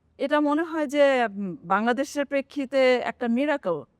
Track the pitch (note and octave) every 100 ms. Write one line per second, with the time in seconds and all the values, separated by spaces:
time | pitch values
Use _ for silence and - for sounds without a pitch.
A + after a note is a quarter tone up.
0 | _ - C4+ D4 D4 D4 E4+ D#4 D4 D4
1 | C#4 C4 A3+ G3 G3 E3 E3+ G3 A3+ A#3+
2 | C#4+ C#4+ C#4 C#4 C4 C#4+ C4 C4+ B3+ B3
3 | - - A#3+ A#3 D4 C#4+ - D3+ A#2+